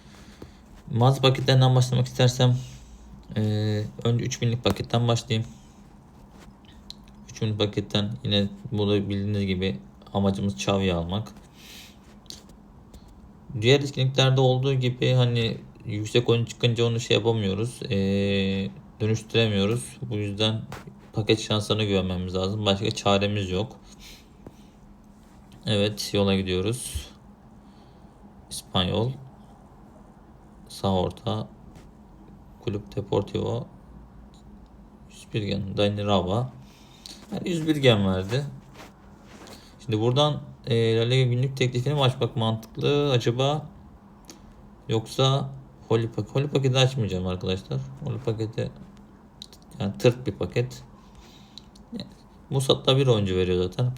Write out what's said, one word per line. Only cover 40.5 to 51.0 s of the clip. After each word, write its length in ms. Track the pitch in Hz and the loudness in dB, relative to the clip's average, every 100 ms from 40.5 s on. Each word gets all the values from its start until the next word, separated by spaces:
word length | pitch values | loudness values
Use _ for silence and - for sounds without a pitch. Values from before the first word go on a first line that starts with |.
| - - | -12 -2
e, 320 | 117 113 113 | 2 2 2
La 60 | |
Liga 260 | 117 131 127 | 2 2 2
günlük 280 | 123 135 - | 2 -2 0
teklifini 360 | 127 123 131 | 0 0 0
mi 80 | 147 | 2
açmak 340 | 131 - 117 - | 2 2 -2 0
mantıklı 760 | 113 110 - - 135 143 147 | -2 -2 -6 -4 0 2 2
acaba? 540 | 120 123 117 139 151 139 - - - - - - - - - - - - | 0 0 0 0 0 -6 -16 -20 -20 -20 -20 -20 -20 -20 -20 -20 -18 -4
Yoksa 600 | 110 - - 135 139 - - - - - | -4 -2 0 2 2 -2 -10 -18 -18 -2
Holy 180 | 117 113 | 0 0
Pack-, 260 | - 104 | -6 -4
Holy 160 | 135 143 | -2 0
Packet'i 300 | 143 131 131 | 0 2 4
açmayacağım 500 | 131 - 101 92 92 | 2 2 -2 -2 -4
arkadaşlar. 520 | 90 92 92 - - - - | -4 -2 -4 -4 -6 -8 -8
Holy 160 | 131 110 | -8 -4
Packet'e, 520 | - 110 110 117 - - - - - - - - - - - - | -4 -4 -4 -4 -6 -8 -18 -20 -20 -20 -20 -20 -20 -20 -18 -6
yani 180 | 98 98 | -6 2
tırt 300 | - - - | 2 2 -2
bir 40 | |
paket. 520 | - 92 120 123 - - - | -6 -4 -2 -4 -8 -20 -20